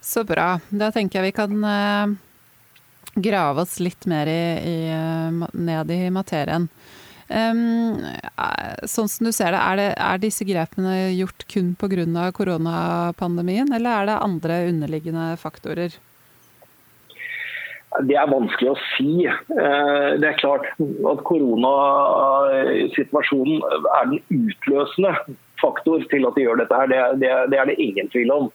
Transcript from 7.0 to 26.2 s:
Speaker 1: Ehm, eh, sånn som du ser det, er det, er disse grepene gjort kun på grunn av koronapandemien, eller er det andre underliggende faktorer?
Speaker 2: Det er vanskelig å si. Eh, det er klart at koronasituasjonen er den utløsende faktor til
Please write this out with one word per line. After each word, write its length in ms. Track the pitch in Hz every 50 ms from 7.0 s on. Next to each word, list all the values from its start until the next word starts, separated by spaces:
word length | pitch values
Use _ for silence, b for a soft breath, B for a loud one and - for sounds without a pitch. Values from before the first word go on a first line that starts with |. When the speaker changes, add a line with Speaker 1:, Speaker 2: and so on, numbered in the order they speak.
| B B B B B -
Speaker 1:
Ehm, 680 | - 220 226 226 226 233 233 233 226 233 233 226 214 - -
eh, 720 | 71 64 - - - _ - - - - - - - - - -
sånn 240 | - - - 220
som 180 | 208 - - 226
du 60 | 226
ser 200 | 220 - 214 170 180
det, 60 | 190
er 140 | - 185 185 196
det, 160 | 202 202 - - - -
er 80 | 185 190 196
disse 180 | 220 - - 214
grepene 720 | 190 196 170 165 - - - 190 185 185 185 185 190 185
gjort 320 | 180 190 185 - _ -
kun 280 | _ - 208 180 175 180 _
på 80 | - 196 190
grunn 160 | 180 170 170 165 170
av 160 | 175 185 185
koronapandemien, 1400 | - 202 190 175 160 160 165 165 170 170 170 170 170 175 175 170 - 190 175 175 175 175 180 185 214 269 285
eller 200 | 269 226 233 240 233 208
er 40 | 196 202
det 120 | 214 - -
andre 400 | 208 180 160 160 165 165 175 175
underliggende 720 | 175 175 160 147 143 156 156 156 165 160 165 165 165 165 165
faktorer? 560 | - 156 - - - 165 160 170 170 175 - - _ _ _ _ _ _ _ _ _ _ _ _ - _ _ _ _ _ _ _ _ B B B B B B B B B B B B B B B B _ -
Speaker 2:
Det 160 | 156 135 131 139 143
er 80 | 147
vanskelig 460 | 147 135 131 117 98 - - 123 131 139
å 80 | - - - -
si. 260 | - 131 147 160 175 175
Eh, 960 | 123 107 - - - 320 262 - 143 143 143 147 143 143 143 143 143 147 147
det 80 | 147
er 140 | 151 143 -
klart 260 | - 139 143 135 - - -
at 440 | - 160 143 131 - 139 156 143 135 139
koronasituasjonen 2500 | - 175 160 143 123 113 110 120 131 139 139 143 139 139 143 139 139 139 139 139 135 135 139 139 139 135 135 135 131 135 - 147 123 - - 139 - - 151 147 - 143 135 131 143 160 151 -
er 400 | - - 78 78 - - - 123 123
den 100 | 277 - - _ 185
utløsende 800 | 139 117 107 95 - - 139 139 139 143 139 - - 190 196 165 139 - - 131 - _ _ _ -
faktor 420 | - 143 - - - 160 160 160 - -
til 160 | - 139